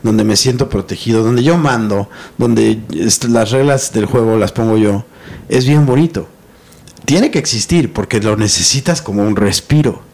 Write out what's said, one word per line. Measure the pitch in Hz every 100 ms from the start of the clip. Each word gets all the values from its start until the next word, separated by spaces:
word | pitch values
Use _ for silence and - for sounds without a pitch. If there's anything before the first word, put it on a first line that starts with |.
donde | 113 107
me | 107 101
siento | 127 123 135
protegido, | 101 92 90 117 110
donde | 110 120
yo | 135 170
mando, | 147 120 107 101 101 - - -
donde | 120 113 110 110 110
est-, | 78 104 -
las | 120 117 107
reglas | 131 143 139 -
del | 113 104
juego | 120 113 110
las | 101
pongo | - 113 110
yo.'" | 104 101 - - - - -
Es | - 127
bien | 147 143
bonito. | 127 165 101 - - - - - - - -
Tiene | - 156 277
que | 165
existir | 127 120 - 175 127
porque | - 98 110
lo | 107 107
necesitas | 104 - 87 131 175 165
como | - 101 104
un | 101
respiro. | 101 98 - 147 135 95 -